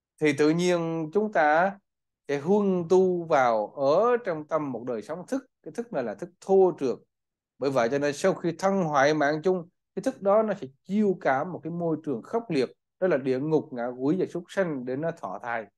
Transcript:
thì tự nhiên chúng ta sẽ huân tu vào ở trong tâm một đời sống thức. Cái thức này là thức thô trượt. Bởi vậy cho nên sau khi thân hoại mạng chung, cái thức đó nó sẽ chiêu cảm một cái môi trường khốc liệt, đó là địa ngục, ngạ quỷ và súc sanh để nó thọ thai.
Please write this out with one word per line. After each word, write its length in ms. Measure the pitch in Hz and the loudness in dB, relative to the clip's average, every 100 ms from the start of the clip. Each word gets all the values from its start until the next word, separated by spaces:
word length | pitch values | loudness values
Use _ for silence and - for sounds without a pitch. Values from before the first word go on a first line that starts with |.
| _ _ | _ _
thì 120 | 151 139 | 0 2
tự 120 | 151 | 2
nhiên 600 | 165 180 175 165 165 156 | 2 2 0 0 -4 -4
chúng 180 | 202 214 | -2 0
ta 460 | 196 151 156 196 196 _ _ _ _ - | 2 2 4 2 -2 _ _ _ _ -6
sẽ 100 | 143 | -4
huân 460 | 139 208 196 180 170 | 2 2 2 0 2
tu 340 | 185 185 175 | 4 4 0
vào 420 | 165 147 123 110 104 | 2 2 4 2 -2
ở 500 | 147 139 160 240 240 | -2 2 4 2 0
trong 220 | 220 156 151 | -2 -8 -4
tâm 260 | 160 143 | -4 -4
một 120 | 117 123 | -6 -6
đời 160 | 113 | -8
sống 240 | 104 165 175 | -8 -12 -6
thức. 200 | 269 - _ | -8 -8 _
Cái 100 | 160 | -12
thức 200 | 190 240 | -10 -8
này 120 | 165 | -6
là 100 | 120 | -6
thức 160 | 98 175 _ | -8 -12 _
thô 320 | - 190 185 151 | 2 4 6 4
trượt. 180 | 131 101 _ _ _ _ _ _ | -2 -4 _ _ _ _ _ _
Bởi 120 | 135 | -2
vậy 180 | 135 117 | 2 2
cho 80 | 139 | 0
nên 160 | 147 | -2
sau 200 | 139 190 | 0 0
khi 180 | - 170 165 | 0 -4 -2
thân 240 | 190 196 | 0 0
hoại 320 | 165 147 143 | 2 4 4
mạng 260 | 156 143 156 | 4 0 0
chung, 240 | 185 185 165 _ _ | 0 -2 -4 _ _
cái 80 | - | -8
thức 200 | 262 - | -6 -2
đó 200 | 196 208 | 2 2
nó 120 | 220 196 | 2 -4
sẽ 60 | - - | -10 -14
chiêu 340 | - 202 208 180 | -4 0 2 0
cảm 320 | 151 131 180 | 0 0 -2
một 80 | 135 | -8
cái 80 | 160 | -8
môi 260 | 170 170 151 | -4 -4 -4
trường 180 | 151 117 | -4 -6
khốc 280 | - 233 226 | -4 -6 -2
liệt, 200 | 151 120 - _ _ | -2 -2 -6 _ _
đó 60 | 185 | 0
là 80 | 143 | 0
địa 220 | 135 127 | 0 -2
ngục, 280 | 151 156 - | 0 0 -2
ngạ 140 | 123 123 | -6 -8
quỷ 300 | 127 135 185 | -4 -2 0
và 80 | 151 | -2
súc 180 | 175 180 | -6 -8
sanh 360 | 196 180 139 | -4 -4 -4
để 120 | 123 131 | -6 -6
nó 140 | 165 | -6
thọ 280 | 160 98 98 | -8 -10 -10
thai. 240 | 120 117 104 | -8 -8 -8